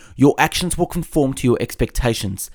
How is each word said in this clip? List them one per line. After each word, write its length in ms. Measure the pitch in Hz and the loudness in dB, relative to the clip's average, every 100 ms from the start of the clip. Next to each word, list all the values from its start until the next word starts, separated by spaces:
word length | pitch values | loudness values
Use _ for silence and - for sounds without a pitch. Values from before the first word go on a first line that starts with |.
| - - | -10 2
Your 180 | 139 - | 4 4
actions 400 | 156 - 175 - | 2 0 -4 -2
will 100 | 175 | -4
conform 460 | - - 160 135 135 | -4 -2 0 0 0
to 120 | 123 | 0
your 100 | 117 | 0
expectations, 880 | - - 117 - 123 113 101 - - | -2 -2 -4 0 -2 -2 -4 -8 -12